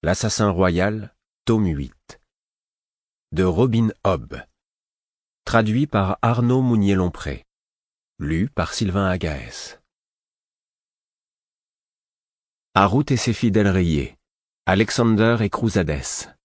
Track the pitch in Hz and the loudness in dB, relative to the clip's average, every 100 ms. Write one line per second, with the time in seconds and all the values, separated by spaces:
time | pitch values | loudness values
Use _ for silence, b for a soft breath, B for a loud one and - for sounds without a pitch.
0 | 80 95 113 - 107 90 92 87 95 107 | -2 -2 -2 0 0 2 2 2 0 -2
1 | 104 _ _ _ - 113 101 73 67 _ | -10 _ _ _ -2 2 2 -2 -6 _
2 | _ - _ _ _ _ _ _ _ _ | _ -20 _ _ _ _ _ _ _ _
3 | _ _ _ - 92 85 127 113 113 - | _ _ _ -2 0 2 2 2 0 0
4 | - 87 58 - - _ _ _ _ _ | -2 -2 -6 -16 -18 _ _ _ _ _
5 | _ _ _ _ - 117 107 110 147 110 | _ _ _ _ -2 0 2 0 0 0
6 | 95 95 117 117 120 127 127 117 98 98 | 0 0 0 2 2 2 2 2 4 2
7 | 90 - - 69 _ _ _ _ _ _ | 0 -4 -10 -10 _ _ _ _ _ _
8 | _ _ 73 80 98 - 87 - 104 92 | _ _ -4 -2 -2 -2 -6 -2 -2 0
9 | 98 90 82 71 57 - - - _ _ | 0 -2 -4 -6 -10 -16 -18 -20 _ _
10 | _ _ _ _ _ _ _ _ _ _ | _ _ _ _ _ _ _ _ _ _
11 | _ _ _ _ _ _ _ _ _ _ | _ _ _ _ _ _ _ _ _ _
12 | _ _ _ _ _ _ _ - 101 110 | _ _ _ _ _ _ _ 2 2 2
13 | 147 127 - 113 117 104 101 95 87 76 | 0 0 0 0 2 2 2 2 2 0
14 | 65 - _ _ _ _ - 92 110 - | -4 -12 _ _ _ _ -2 0 0 2
15 | 117 110 113 117 107 - 117 101 80 73 | 2 4 2 2 -2 -2 -2 0 -2 -4
16 | - - - - | -6 -10 -12 -18